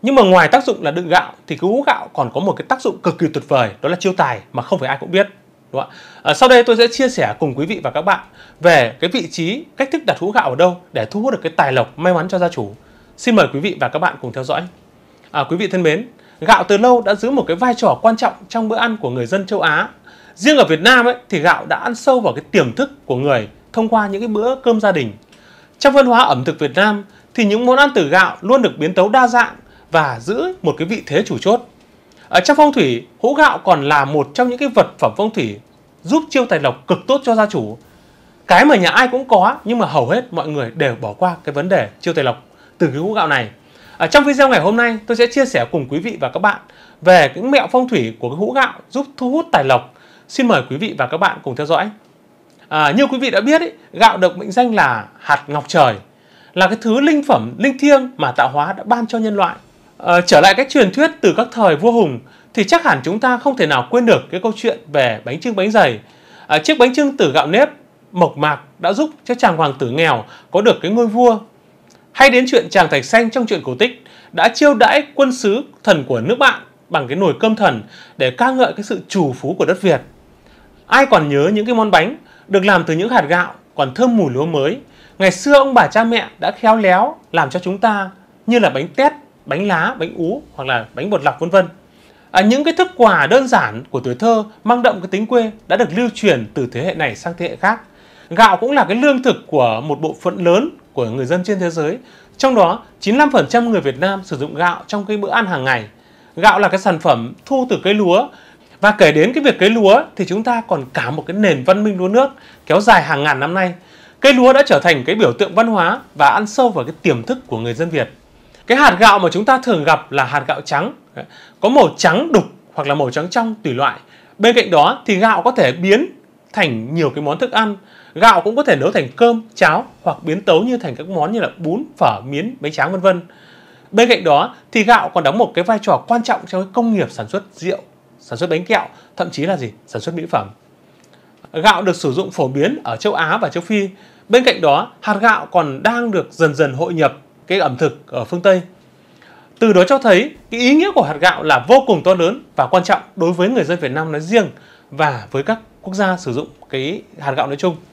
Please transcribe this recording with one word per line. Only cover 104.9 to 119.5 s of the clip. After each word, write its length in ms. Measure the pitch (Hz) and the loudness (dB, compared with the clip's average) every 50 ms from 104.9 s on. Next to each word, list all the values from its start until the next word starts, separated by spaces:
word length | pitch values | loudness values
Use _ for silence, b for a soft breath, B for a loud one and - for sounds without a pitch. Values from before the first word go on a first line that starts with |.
| - 208 202 | -8 -8 -6
cái 120 | 196 214 | -6 -6
bữa 140 | 208 202 190 | -6 -4 -2
ăn 160 | - 233 226 | -2 -2 -2
hàng 180 | 190 175 143 127 | -2 -4 -4 -2
ngày. 200 | 135 131 120 107 104 _ b b b b b b b b | -2 -2 -2 -4 -10 _ b b b b b b b b
Gạo 220 | - 175 214 185 190 | 2 4 4 4 4
là 100 | 208 185 | 2 0
cái 120 | 170 190 | 0 0
sản 180 | - 208 175 156 | 0 0 -2 0
phẩm 360 | - 170 135 117 113 120 - - _ | 0 0 0 0 -2 -10 -14 -18 _
thu 200 | - 277 262 - 254 | -4 -2 -2 -2 -2
từ 80 | 202 147 120 | -4 -4 -2
cây 100 | 185 202 | -2 0
lúa. 340 | 214 208 180 170 202 190 180 b b b b b b b b b b | 0 2 2 2 2 0 -2 b b b b b b b b b b
Và 100 | - 208 | 0 0
kể 220 | 208 208 196 156 147 | 4 4 4 4 6
đến 200 | 156 160 220 254 | 4 2 2 0
cái 120 | 311 285 | 0 0
việc 140 | 277 - - | 0 0 2
cấy 120 | 180 202 | 0 0
lúa 320 | 226 233 214 190 202 254 320 - - | 2 2 4 4 4 4 2 -2 -8
thì 80 | - 190 151 | -8 -6 -6
chúng 140 | 185 208 226 | -4 -6 -4
ta 200 | 254 240 226 226 - | -4 -4 -4 -4 -4
còn 160 | 185 160 131 131 - | -6 -6 -6 -8 -8
cả 180 | - - - | -6 -6 -6
một 140 | 143 156 143 | -6 -8 -8
cái 100 | - 170 | -8 -4
nền 280 | 202 214 196 151 135 127 | 0 2 2 2 0 2
văn 200 | 180 190 202 208 | 0 0 2 2
minh 120 | 214 202 180 | -2 -2 -2
lúa 100 | 180 185 | -4 0
nước 220 | 202 240 269 277 - B B B B B B | 2 2 0 0 -2 B B B B B B
kéo 140 | - 156 185 | 0 0 2
dài 220 | 208 226 220 180 147 | 4 6 4 4 4
hàng 200 | 143 160 139 143 | 0 -2 -2 0
ngàn 160 | 151 147 131 | -2 -2 -2
năm 140 | 139 156 175 | -2 -4 -2
nay. 200 | 190 185 180 175 b b b b b b b b b | -2 -2 -4 -4 b b b b b b b b b
Cây 140 | - 269 285 | 2 4 4
lúa 180 | 254 247 254 262 | 6 6 6 6
đã 100 | 269 285 | 6 4
trở 140 | - 196 143 | 4 2 2
thành 240 | - 175 165 139 123 | 4 2 0 0 0
cái 100 | 135 185 | -4 0
biểu 180 | 220 214 135 113 | 2 2 0 2
tượng 220 | - 202 - 170 | 0 -4 -2 0
văn 120 | 190 226 | 0 0
hóa 340 | 233 220 196 170 170 214 262 - - _ | 2 2 0 0 0 -2 -4 -8 -18 _
và 140 | 143 147 139 | 2 2 2
ăn 180 | 113 160 214 | 4 2 -2
sâu 220 | 208 - - 262 240 | -4 0 0 0 0
vào 160 | 202 160 123 | 0 -2 -6
cái 100 | 131 165 - _ | -6 -10 -4 _
tiềm 200 | 180 139 117 110 | -2 -2 -2 -4
thức 160 | - 254 254 - | -8 -8 -8 -8
của 120 | - 127 113 | -10 -8 -8
người 160 | 113 120 117 | -6 -6 -6
dân 160 | 113 165 170 | -6 -6 -4
Việt. 220 | 160 147 117 - - _ _ _ _ b b b b b b | -4 -4 -4 -4 -8 _ _ _ _ b b b b b b
Cái 120 | - 226 269 | -2 2 4
hạt 180 | 294 277 - 175 | 4 2 4 4
gạo 200 | 220 220 202 202 | 4 4 6 4
mà 100 | 185 165 - | 2 0 -2
chúng 120 | 175 214 | 0 0
ta 140 | 240 | 2